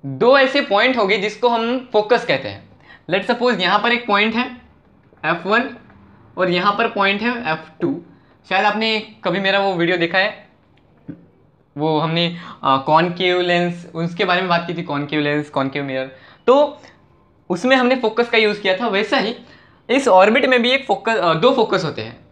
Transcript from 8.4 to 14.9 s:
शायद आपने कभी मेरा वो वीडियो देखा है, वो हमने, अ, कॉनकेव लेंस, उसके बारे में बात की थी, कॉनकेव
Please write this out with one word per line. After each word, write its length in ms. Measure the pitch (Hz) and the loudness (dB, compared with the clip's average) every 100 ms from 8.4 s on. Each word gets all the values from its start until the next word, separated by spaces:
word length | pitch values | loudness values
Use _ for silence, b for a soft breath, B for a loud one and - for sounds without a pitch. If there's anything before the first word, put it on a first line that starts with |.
| _ | _
शायद 160 | 190 | 0
आपने 360 | 208 214 220 220 214 - | 0 0 -2 -2 -6 -8
कभी 160 | 190 180 | -4 -2
मेरा 180 | 196 196 | 0 0
वो 160 | 196 | 0
वीडियो 220 | 180 170 180 | 0 0 0
देखा 220 | 165 190 | 0 0
है, 300 | 202 - - _ _ _ _ _ - - - _ _ _ _ - | -2 -4 -20 _ _ _ _ _ -20 -20 -20 _ _ _ _ -4
वो 220 | 151 156 | 0 0
हमने, 360 | 160 165 170 170 B B | 0 0 -2 -4 B B
अ, 180 | - 135 139 | 0 0 2
कॉनकेव 540 | 156 175 175 185 180 | 2 2 0 0 0
लेंस, 520 | 180 175 175 175 - | 2 0 0 -6 -12
उसके 300 | 165 165 175 | -6 -6 -4
बारे 160 | 196 180 | 0 0
में 100 | 190 | 0
बात 160 | 170 175 | -2 -2
की 80 | |
थी, 80 | 170 | -8
कॉनकेव 380 | 165 | -6